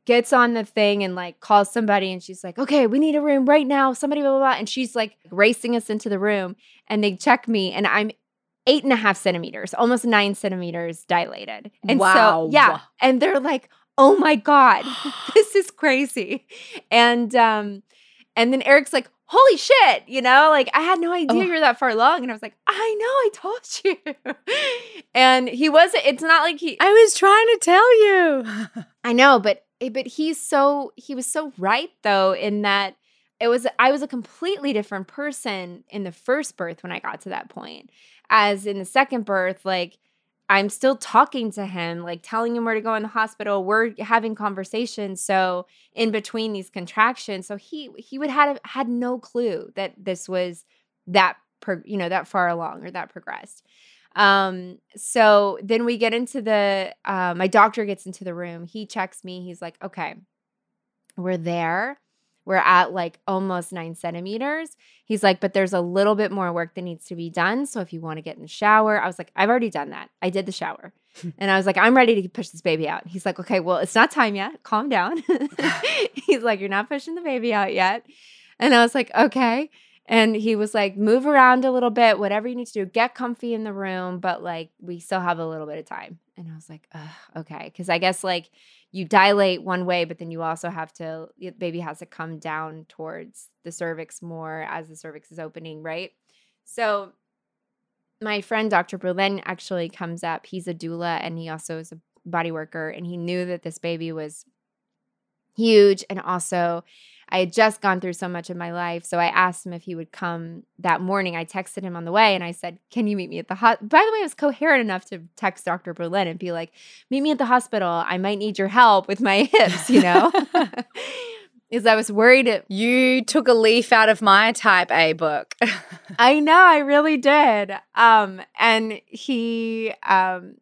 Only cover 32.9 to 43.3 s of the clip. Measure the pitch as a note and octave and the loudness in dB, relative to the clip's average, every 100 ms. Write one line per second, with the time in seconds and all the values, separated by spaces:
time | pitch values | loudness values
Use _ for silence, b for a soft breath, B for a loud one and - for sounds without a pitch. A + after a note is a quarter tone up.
32.9 | - _ _ _ - A#3 A#3+ B3 - C4 | -8 _ _ _ -4 -2 0 -2 2 2
33.9 | C#4+ C#4+ B3 - - F4 G4 C#4 G#3 G#3 | 2 -4 -10 -12 -10 -8 -6 -4 -4 -6
34.9 | G3 F#3+ - D4 C4+ A#3 F#3+ F3+ F3 _ | -12 -12 -10 -10 -8 -10 -10 -12 -18 _
35.9 | G#3 F#3 - - C#4+ - - E3+ E3 F3+ | -12 -12 -10 -4 -4 -4 -10 -12 -12 -12
36.9 | - - - F#3+ - - - D#2 D#2 _ | -12 -10 -12 -12 -12 -12 -18 -18 -20 _
37.9 | b b b b A3 G#3 G3 G#3 G3 F#3+ | b b b b 4 4 0 -6 -8 -2
38.9 | C4+ C#4 B3 G#3 F#3+ F#3 F#3 F#3+ F#3 F3+ | 0 0 -2 -4 -2 -2 -6 -4 -4 -6
39.9 | _ _ _ _ _ - G3 G3+ - C4 | _ _ _ _ _ 0 0 0 0 0
40.9 | C4 - A3+ C#4+ C4 A3 G#3 F#3+ F3+ E3+ | 0 0 2 2 0 -8 -8 -10 -8 -8
41.9 | E3+ E3+ E3+ - A3+ A#3 A#3 A3+ A3 A3 | -8 -10 -12 -8 -4 -4 -4 -2 -4 -4
42.9 | A3 G#3+ A3+ A3 | -6 -4 -4 -6